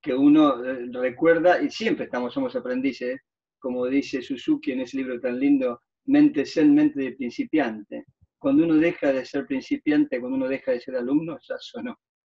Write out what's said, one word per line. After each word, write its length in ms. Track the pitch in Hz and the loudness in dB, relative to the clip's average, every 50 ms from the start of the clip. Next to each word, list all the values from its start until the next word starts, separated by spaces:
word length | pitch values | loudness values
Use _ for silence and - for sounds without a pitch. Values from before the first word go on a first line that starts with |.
que 140 | - 147 127 | -6 -4 0
uno, 500 | 131 139 147 147 156 151 143 - 117 123 | 4 6 6 8 8 6 4 4 0 -4
eh, 240 | 127 135 127 120 - 240 | -6 -6 -8 -8 -10 -6
recuerda, 680 | 247 - - - - 160 165 165 165 160 180 175 170 147 | -4 -4 -4 -2 2 4 4 4 6 4 4 4 4 2
y 80 | 143 | -2
siempre 360 | - - 220 226 165 - - | -4 -4 -2 -2 -2 -2 -4
estamos, 280 | - - - - 247 - | -6 -6 -6 -6 -4 -4
somos 200 | 277 269 247 - | -4 -4 -4 -4
aprendices, 640 | 254 247 254 247 254 262 277 240 - 254 247 262 269 - _ _ _ _ _ _ _ | -6 -6 -4 -4 -2 -2 -4 -4 -4 -6 -8 -8 -8 -12 _ _ _ _ _ _ _
como 280 | - 131 123 123 123 | -10 -8 -6 -4 -2
dice 340 | 127 135 139 135 - - 131 | -2 0 -2 -2 -2 -6 -8
Suzuki 520 | 120 - 135 120 - - 156 147 - 143 127 | -8 -8 -10 -6 -2 -2 -2 -2 -2 -4 -6
en 80 | 127 | -6
ese 160 | 127 123 - | -6 -6 -6
libro 240 | 135 135 127 127 117 | -8 -6 -6 -6 -6
tan 180 | - 127 123 127 | -6 -6 -2 0
lindo, 420 | 135 143 143 135 131 123 120 - _ _ _ _ _ | 2 2 2 2 2 -2 -4 -6 _ _ _ _ _
Mente 380 | - 135 147 147 147 - 147 131 | 2 4 6 6 6 4 2 -2
Zen, 300 | - - 170 156 151 143 | -2 0 2 4 6 6
mente 260 | 147 151 151 147 139 | 6 4 2 2 -2
de 120 | 135 127 - | -6 -6 -6
principiante. 960 | - - 120 - - 262 240 - 311 139 - - 214 202 - - - 294 _ _ _ _ _ _ | -6 -8 -6 -6 -6 -4 -2 0 0 0 -2 -4 -8 -12 -14 -14 -16 -16 _ _ _ _ _ _
Cuando 280 | _ - 139 135 147 165 | _ -2 2 2 4 4
uno 100 | 165 156 | 4 4
deja 380 | 151 156 170 175 - - 143 135 | 4 4 2 0 0 0 0 0
de 120 | 131 123 | 0 -4
ser 220 | - - 143 131 | -6 -6 -8 -6
principiante, 720 | - 139 131 123 - 143 - - - 151 151 151 147 - 123 | -4 -6 -6 -4 -4 -6 -4 -2 0 2 2 2 0 -2 -6
cuando 180 | 123 127 135 | -6 -4 -4
uno 120 | 135 131 131 | -4 -2 -2
deja 240 | 135 131 - - 127 | -4 -4 -4 -4 -4
de 80 | 120 | -4
ser 160 | - - 127 | -4 -6 -6
alumno, 420 | 127 123 123 143 151 165 165 151 - - - | -6 -2 0 0 0 -2 -4 -8 -12 -12 -12
ya 60 | - - | -12 -12
sonó. 360 | - - - 120 113 120 113 - _ _ _ _ _ | -12 -14 -14 -12 -10 -12 -12 -14 _ _ _ _ _